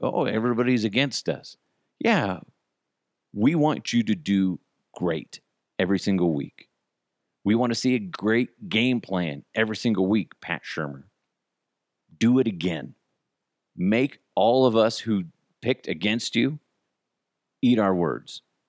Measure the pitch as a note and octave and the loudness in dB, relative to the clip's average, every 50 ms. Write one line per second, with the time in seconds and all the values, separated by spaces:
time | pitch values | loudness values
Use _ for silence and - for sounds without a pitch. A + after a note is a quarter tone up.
0 | - - - - C#3 A#2 - A2+ A2+ B2 A#2 A2+ B2 B2 B2+ A2+ G#2+ A2 G2 B2 | -6 -4 -2 -2 -2 -2 -2 -2 -2 -2 0 0 0 0 0 0 0 0 0 -2
1 | C#3+ C3 - - - - C#2+ - - - - - _ _ _ _ _ _ _ _ | -2 -2 -4 -6 -6 -6 -6 -6 -10 -16 -20 -20 _ _ _ _ _ _ _ _
2 | - A#3 A3 D#3+ A2+ G2 F2+ - - - _ _ _ _ _ _ _ _ _ _ | 0 0 2 2 0 -2 -4 -6 -10 -18 _ _ _ _ _ _ _ _ _ _
3 | _ _ _ _ _ _ - G2+ A2 C#3+ E3+ D#3 D3 D#3 C3 - - - A#2 A#2+ | _ _ _ _ _ _ -4 0 2 2 4 4 2 2 0 -2 -4 0 0 0
4 | A2 G#2+ G#2+ F2 - G2+ G2+ G2 F#2+ F#2 E2+ - - _ _ _ _ _ _ - | 2 2 -2 -2 0 0 2 2 2 0 -2 -4 -10 _ _ _ _ _ _ -4
5 | F2 E2+ E2 D2+ - - - - _ _ _ _ _ _ _ - F#2+ F2 G2 F2+ | -4 -2 -2 -4 -6 -12 -18 -20 _ _ _ _ _ _ _ -4 0 0 0 0
6 | - G#2 G2 F2+ F2 E2+ D#2 C#2+ A1+ G#1 - - - _ _ _ _ _ _ _ | 0 0 0 2 2 2 0 -2 -4 -8 -12 -20 -20 _ _ _ _ _ _ _
7 | _ _ _ _ _ _ _ _ _ G2+ G#2+ A2+ B2 A#2+ A#2 - - C3 B2+ A#2 | _ _ _ _ _ _ _ _ _ 0 2 2 2 0 -2 0 0 0 0 0
8 | G#2 F2+ D#2+ - F#2 G#2+ A2 B2 B2 - - _ G#2 F2+ D#2+ A2 B2 B2+ B2+ A2+ | -2 -6 -10 -4 -2 0 2 2 0 -2 -6 _ -10 -4 -2 0 2 2 0 -2
9 | - - G2 F2+ F2 D#2 C#2+ D2 - _ _ - A2+ G#2+ G#2+ - - A#2 G#2+ F#2+ | -4 -4 -4 -2 -2 -4 -6 -8 -12 _ _ -2 -2 -2 -4 -2 -2 0 0 2
10 | F#2+ F#2 G#2+ G#2+ F2 - - - - - E2+ - - - - E2+ D#2 D2 C#2 C#2 | 2 2 2 0 0 -4 -10 -16 -10 -8 -8 -8 -8 -10 -8 -8 -8 -8 -10 -14
11 | C#2 _ _ _ _ _ _ _ _ _ _ _ _ _ _ _ _ _ _ _ | -18 _ _ _ _ _ _ _ _ _ _ _ _ _ _ _ _ _ _ _
12 | _ _ E2 _ A2 A#2 B2+ C3 B2+ A2+ F#2+ E2 E2 F#2 E2 D2 A#1+ C2 - _ | _ _ -6 _ 2 4 6 6 4 4 2 0 -2 -4 -4 -4 -6 -10 -16 _
13 | _ _ _ _ _ _ _ _ _ _ _ _ _ _ _ - F2+ G2 G#2+ A#2+ | _ _ _ _ _ _ _ _ _ _ _ _ _ _ _ -2 0 2 2 2
14 | C3+ C#3 - - _ _ _ F#2 G#2 A2+ B2 C3 C3 B2 A2 A2+ G#2+ A2+ - - | 2 0 -4 -10 _ _ _ 2 4 4 4 6 4 4 6 4 4 2 0 -2
15 | - A#2 G#2 G2 F2 D#2+ - _ _ _ _ _ - A#2 C3 - - - - D#2 | -4 -2 -2 -2 -2 -6 -12 _ _ _ _ _ -4 -4 -4 -4 -4 -8 -8 -4
16 | - G#2 A2+ A#2+ - - - A2+ A#2+ C#3 D#3 D3+ - _ _ _ _ _ _ _ | -4 -4 -4 -4 -6 -4 -2 0 0 0 -2 -6 -12 _ _ _ _ _ _ _
17 | _ _ _ _ _ _ _ _ _ _ _ _ - B3 B2 A2 G#2 G2 F#2+ F2 | _ _ _ _ _ _ _ _ _ _ _ _ 2 2 4 4 4 2 2 2
18 | E2+ D2 A#1+ A1+ - - - - - _ _ _ _ | 0 0 -2 -4 -8 -14 -18 -18 -20 _ _ _ _